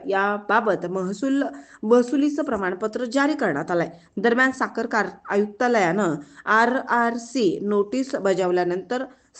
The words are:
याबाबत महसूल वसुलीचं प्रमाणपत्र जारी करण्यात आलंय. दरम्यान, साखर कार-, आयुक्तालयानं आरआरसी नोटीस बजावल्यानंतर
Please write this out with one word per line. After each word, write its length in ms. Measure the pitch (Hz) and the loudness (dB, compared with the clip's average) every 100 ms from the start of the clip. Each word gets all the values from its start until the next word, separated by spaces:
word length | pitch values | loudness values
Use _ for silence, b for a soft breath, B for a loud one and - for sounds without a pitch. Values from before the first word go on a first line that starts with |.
| - | -2
याबाबत 760 | 190 202 208 208 214 214 170 170 | 0 0 -2 0 2 2 0 -2
महसूल 580 | 190 185 202 269 277 247 - B B | -4 -4 -2 0 0 -2 -6 B B
वसुलीचं 600 | 214 240 240 285 294 285 | 4 4 4 2 0 0
प्रमाणपत्र 640 | 302 214 185 185 214 233 247 | -2 -2 -2 -2 -4 -4 -2
जारी 280 | 262 285 | 0 0
करण्यात 380 | 294 214 139 165 | 0 -2 -2 -2
आलंय. 180 | 175 160 B B - | -2 -2 B B -2
दरम्यान, 340 | 220 233 262 | 0 4 2
साखर 340 | 254 214 - 233 | 0 -4 -4 -4
कार-, 240 | 226 190 - - | -2 -2 -6 -4
आयुक्तालयानं 840 | 202 208 208 247 233 175 190 185 147 B B B | 0 0 0 0 2 2 2 0 -2 B B B
आरआरसी 1120 | 220 233 254 - 240 233 240 - 269 202 - | 2 4 2 0 0 0 -2 -6 0 0 0
नोटीस 540 | 202 208 202 254 262 220 | 0 0 0 -2 -2 -2
बजावल्यानंतर 880 | 196 185 180 180 175 180 185 247 269 b b - | 0 2 2 2 0 -2 -4 -6 -6 b b -4